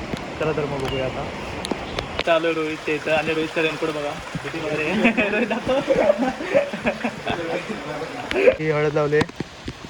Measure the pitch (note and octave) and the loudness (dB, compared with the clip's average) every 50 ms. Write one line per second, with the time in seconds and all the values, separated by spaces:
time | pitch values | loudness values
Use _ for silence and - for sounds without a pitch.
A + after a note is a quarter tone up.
0 | - - - - - - - - D#3+ D#3 D3 D#3 D3 C#3 C#3+ C#3 C3+ B2+ C3+ C3 | -6 -6 -6 -6 -6 -8 -6 -2 -2 0 0 0 0 -2 -2 -2 -2 -2 -2 -2
1 | C3 B2+ B2 C#3 C#3+ C#3+ - - - - - - - - - - - - - - | -2 -2 -4 -4 -6 -6 -6 -8 -8 -8 -8 -8 -4 -4 -4 -4 -4 -6 -6 -6
2 | - - - - - E3+ E3 D#3+ E3 E3 D#3+ D#3+ D#3 D#3 D#3 D#3 - - D3+ C#3+ | -6 -6 -6 -4 2 4 4 4 4 2 2 2 0 -2 -2 -4 -2 -2 -2 0
3 | - D#3 D#3 D#3 D3+ D#3+ D#3+ D#3 D#3+ D#3 - F3 D#3+ D#3 D3+ D3+ E3 D#3 D3+ D3+ | 2 2 2 2 2 2 0 0 0 0 0 2 2 2 2 0 -2 -2 -2 -2
4 | D3 C#3+ D#3 E3+ - - - - - C#3 C#3 E3 D#3 D3 D3+ D3+ D3+ D3+ F#3+ A3 | -2 -4 -4 -6 -8 -8 -8 -6 -6 -6 -6 -4 -2 -2 -2 0 0 0 2 4
5 | - A3+ A3 B3 G#3 G3+ G3+ G#3+ A#3+ G3+ A3+ A3+ - - B3+ C#4 C#4 D4+ - - | 4 4 4 4 2 2 2 2 2 0 0 -2 0 2 2 2 4 4 4 4
6 | E4 D4+ - A3+ B3+ B3+ - - D#4 F4+ G4 C#5+ C#5+ - - F3+ - A#3 - - | 6 4 4 4 2 0 0 -2 -4 2 4 4 4 2 -4 -2 -2 -2 -2 0
7 | - A3 - - - - F3 F3 E3 E3 E3+ F3+ - - G#3 G3+ - D3 D3+ - | -4 -4 -4 -4 -4 -4 -4 -4 -2 -4 -4 -4 -4 -6 -8 -8 -8 -8 -6 -6
8 | - D#3+ - - - - - - G4 B4 C5+ - D#3 D#3 D3+ D3 D3+ D3+ D3 D#3+ | -6 -8 -8 -8 -6 -2 0 6 6 6 6 6 2 0 2 2 2 2 2 2
9 | D3 C#3+ D3 D3+ F3 E3+ - - - - - - - - - - - | 2 4 4 4 4 2 -2 -10 -10 -10 -10 -12 -10 -10 -10 -10 -4